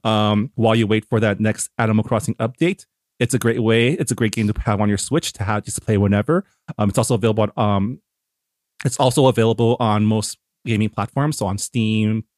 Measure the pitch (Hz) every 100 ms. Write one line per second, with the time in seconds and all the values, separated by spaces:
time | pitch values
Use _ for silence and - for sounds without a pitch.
0 | 113 107 107 104 113 - 113 113 107 110
1 | - 113 110 98 107 104 - - 113 110
2 | 107 110 - - 113 - 170 190 - _
3 | _ _ 120 127 117 117 113 113 120 156
4 | 151 113 110 113 104 107 - 104 104 101
5 | - 151 - - 101 107 - - - 104
6 | 101 101 107 175 - _ - - 104 127
7 | 113 113 110 107 104 - 107 101 101 139
8 | _ _ _ _ _ _ _ _ 139 -
9 | 127 151 131 120 113 110 117 120 113 104
10 | 107 107 104 - _ _ - 107 107 -
11 | 101 - 147 151 98 101 - 123 110 110
12 | 107 110 -